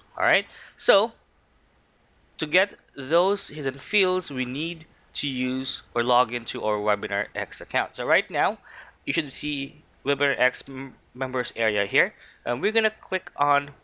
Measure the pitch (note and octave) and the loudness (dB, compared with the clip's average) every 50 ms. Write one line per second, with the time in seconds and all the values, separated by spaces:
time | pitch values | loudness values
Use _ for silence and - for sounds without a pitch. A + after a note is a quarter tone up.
0 | _ _ - F2 F#2 A#2 D3+ G3 G3+ - - - - - - - - - A3+ G3 | _ _ -6 -2 0 2 2 0 -2 -4 -12 -20 -20 -20 -14 0 4 4 6 6
1 | G#3+ A#3 - _ _ _ _ _ _ _ _ _ _ _ _ _ _ _ _ _ | 4 2 -4 _ _ _ _ _ _ _ _ _ _ _ _ _ _ _ _ _
2 | _ _ _ _ _ _ _ - D#3 D3+ D3+ F3+ G3 G3+ - - _ _ _ C#3+ | _ _ _ _ _ _ _ -8 -4 0 2 2 2 2 -2 -10 _ _ _ -12
3 | C3 C3 D#3 E3+ F3+ G3 G#3 G3 - - - D#3 C#3+ C3+ B2+ C#3 - - - G#3 | -2 2 4 4 4 4 2 -2 -4 -8 -8 -4 -4 -4 -4 -6 -6 -2 2 2
4 | F#3+ F#3 F#3 F#3 F3 - C#3+ B2+ B2+ B2 B2+ C#3+ D#3+ E3+ F3 D#3+ D#3+ - _ _ | 2 2 2 0 -2 -4 -4 -4 -4 -4 -4 -6 -6 -6 -8 -12 -16 -20 _ _
5 | _ _ - - - C#3+ C3 B2+ B2+ B2+ B2+ C3 C3 - - - - _ - A#2+ | _ _ -10 -8 -6 -4 -4 -2 -2 -2 -2 -2 -4 -6 -6 -8 -10 _ -2 0
6 | A#2 B2 B2 B2 B2 A2 A#2+ A#2+ A#2 - - A#2 - G#2+ G#2+ G#2 G#2 G#2 G#2 G2+ | 2 4 6 6 4 4 0 -6 -6 -8 -6 -2 0 0 0 2 2 2 2 0
7 | G#2+ G2 G2+ G2+ G#2+ - - G#2 G2+ - - - E2+ - - C3 G#2+ - - - | 0 -2 -2 -4 -4 -4 -6 -8 -8 -8 -8 -12 -10 -4 -2 -2 -2 -2 -4 -6
8 | B2 C3+ D#3+ F#3 G3 - F3+ C#3+ D#3 F#3 A3 - - - - - - - - _ | 0 2 2 2 0 0 0 0 0 0 0 -4 -10 -20 -20 -20 -20 -20 -20 _
9 | _ D3 C3+ D#3 D3+ C#3 - - - D3+ D3 C#3 C3+ C3+ - - - _ _ _ | _ -4 -2 -2 -4 -4 -8 -8 -6 -6 -6 -6 -8 -10 -12 -18 -20 _ _ _
10 | - C3+ C#3+ C#3 C#3+ C#3 C3+ - B2 B2+ - - - - C3+ C3 C3+ C3+ - - | -2 -2 0 2 2 0 2 4 2 2 2 -2 -8 -10 -10 -10 -10 -12 -14 -18
11 | _ _ - B2 C3 B2+ B2+ B2+ A#2+ - - A2+ A2+ A2 G#2 G#2 G2+ G2 B2+ C#3 | _ _ -8 -8 -6 -2 -2 -2 -2 -4 -2 0 0 2 2 2 0 2 2 2
12 | F3 G#3+ - - - - - _ - - B2 B2+ E3 G#3+ G#3+ A3+ G#3+ G#3+ - - | 2 0 -2 -10 -20 -20 -20 _ -4 -4 -2 -2 -2 0 2 2 0 0 -2 -6
13 | - - F#3+ F3+ - - - - C#3+ D3 C#3+ C#3+ C#3+ C#3+ - - | -6 -6 -6 -6 -6 -8 -2 0 2 4 4 2 2 -2 -8 -4